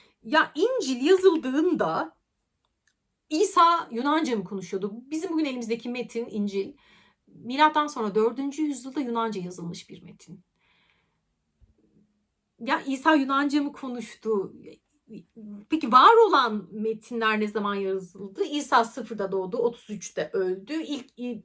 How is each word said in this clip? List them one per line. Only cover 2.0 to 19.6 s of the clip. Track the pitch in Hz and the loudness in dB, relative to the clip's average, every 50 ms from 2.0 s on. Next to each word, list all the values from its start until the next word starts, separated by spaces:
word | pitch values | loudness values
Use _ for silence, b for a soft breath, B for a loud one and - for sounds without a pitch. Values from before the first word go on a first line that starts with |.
| 311 320 - _ _ _ _ _ _ _ _ _ _ _ _ _ _ _ _ _ _ _ _ _ _ _ | -4 -6 -10 _ _ _ _ _ _ _ _ _ _ _ _ _ _ _ _ _ _ _ _ _ _ _
İsa | 311 311 415 381 - 359 339 339 339 330 - - | 0 2 2 4 6 6 6 6 4 2 -2 -4
Yunanca | 233 226 254 294 302 320 320 254 240 | -6 -4 0 0 0 2 0 0 -2
mı | 208 185 | -4 -4
konuşuyordu? | - 208 196 175 - - 185 180 208 214 240 262 269 | -6 -10 -10 -8 -8 -8 -6 -6 -6 -8 -12 -12 -10
Bizim | 302 311 339 349 320 | -8 -6 -6 -4 -2
bugün | 311 311 | -2 -2
elimizdeki | 277 254 247 233 214 233 233 - 240 | -2 -4 -6 -6 -6 -6 -6 -6 -8
metin, | 240 254 233 226 - 226 233 - | -8 -8 -8 -8 -8 -8 -8 -6
İncil, | - 214 202 202 196 196 190 262 - b b b b b b b b b _ | -4 -4 -4 -2 -2 -4 -6 -6 -10 b b b b b b b b b _
milattan | _ - - - 226 254 277 302 311 302 302 302 | _ -20 -16 -12 -6 2 4 4 4 4 2 0
sonra | 294 294 269 220 214 180 | -2 -2 -4 -4 -2 0
dördüncü | 220 214 233 247 262 277 277 269 - 311 | 2 2 2 0 -2 -6 -6 -4 -2 -4
yüzyılda | 302 277 240 240 269 262 302 | -4 -4 -6 -10 -8 -6 -6
Yunanca | 269 240 233 233 226 226 208 190 | -4 -4 -2 -2 -2 -4 -4 -6
yazılmış | 175 180 180 - 170 170 175 - - - | -8 -8 -10 -10 -10 -10 -10 -12 -14 -18
bir | - - - | -20 -20 -20
metin. | 165 - - - - 165 - _ _ _ _ _ _ _ _ _ _ _ _ _ _ _ _ _ _ _ _ _ _ _ _ - _ _ _ _ _ _ _ _ _ _ _ _ _ _ _ _ _ _ _ | -20 -20 -20 -20 -20 -20 -20 _ _ _ _ _ _ _ _ _ _ _ _ _ _ _ _ _ _ _ _ _ _ _ _ -20 _ _ _ _ _ _ _ _ _ _ _ _ _ _ _ _ _ _ _
Ya | 240 247 294 320 - | -4 -2 -2 -2 -2
İsa | 277 269 269 - 320 311 | -4 -4 2 4 6 6
Yunanca | 294 269 262 277 277 285 285 262 294 285 | 6 4 2 0 0 0 2 2 0 0
mı | 285 - | -2 -4
konuştu? | - - 254 240 240 220 - - - - 220 220 202 185 - - - - 156 - - _ _ _ _ _ _ 220 - - _ _ 233 214 208 208 202 - - | -8 -10 -8 -8 -8 -10 -12 -14 -10 -4 -2 -2 0 -2 -4 -10 -16 -20 -20 -20 -20 _ _ _ _ _ _ -20 -20 -20 _ _ -20 -18 -16 -16 -18 -6 -4
Peki | - 320 311 240 226 | -4 -4 0 6 8
var | 254 285 403 466 453 466 392 | 8 10 10 10 10 8 8
olan | 311 285 254 226 214 208 175 - - | 6 4 2 2 -2 -4 -6 -8 -8
metinler | 220 214 220 220 220 - - 247 233 226 220 214 214 | -6 -4 -4 -4 -6 -8 -8 -4 -2 0 0 2 2
ne | 214 208 | 0 -2
zaman | 208 220 202 202 202 | -2 -4 -2 -2 -2
yazıldı? | 202 196 190 190 190 180 175 - - 196 196 - - 403 | -2 -2 -4 -4 -6 -6 -10 -16 -16 -16 -16 -8 -6 -6
İsa | - 294 294 285 - 294 247 226 | -4 -4 -4 -2 2 2 2 2
sıfırda | 226 - 277 220 - 233 214 196 190 185 | 2 -2 -10 -10 -8 -6 -6 -6 -4 -2
doğdu, | 190 185 180 202 | -4 -4 -4 -4
otuz | 226 | -2